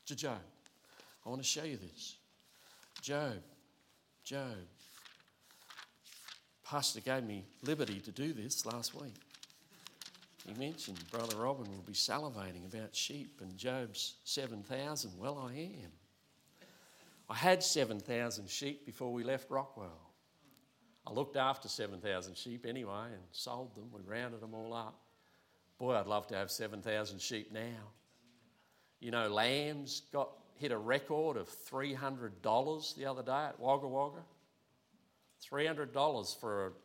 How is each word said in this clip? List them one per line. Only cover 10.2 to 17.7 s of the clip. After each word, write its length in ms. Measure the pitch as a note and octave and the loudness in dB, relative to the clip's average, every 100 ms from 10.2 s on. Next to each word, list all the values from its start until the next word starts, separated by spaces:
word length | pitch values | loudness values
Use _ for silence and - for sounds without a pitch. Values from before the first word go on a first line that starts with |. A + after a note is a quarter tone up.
| - - - | -20 -16 -10
He 60 | |
mentioned 440 | G#2+ C#3 E3 - F2+ E2+ | -4 -4 -4 -6 -8 -4
Brother 260 | A#2 A#2 G#2+ | -2 -2 0
Robin 340 | B2 C#3 G#2+ | 0 0 -4
will 140 | G2 F#2 | -8 -4
be 60 | |
salivating 800 | G2 - B2+ D3+ A2+ F#2+ F2 F#2 | 2 2 2 -2 -4 -6 -6 -8
about 240 | A2 G#2+ - | -8 -4 -2
sheep 440 | - C#3+ C3 - | -2 -2 -10 -10
and 140 | F#2+ F#2+ | -10 -4
Job's 560 | B2 C3 A#2 G2 - - | -2 0 -2 -4 -4 -4
seven 380 | - - C3 A2 | -2 -2 -2 -4
thousand. 500 | G#2 C3 C#3+ D3 B2 F#2 | -4 -2 -2 -2 -4 -4
Well, 180 | B2+ C#3+ B2+ | -4 -4 -4
I 60 | |
am. 380 | C3+ F3 F#3 F2 E2+ _ _ _ _ _ - - - - - - - - | -6 -8 -8 -14 -16 _ _ _ _ _ -20 -20 -20 -20 -20 -20 -14 -6
I 60 | |
had 280 | A#2 F3+ F#3 | 6 10 10
seven 380 | - | 8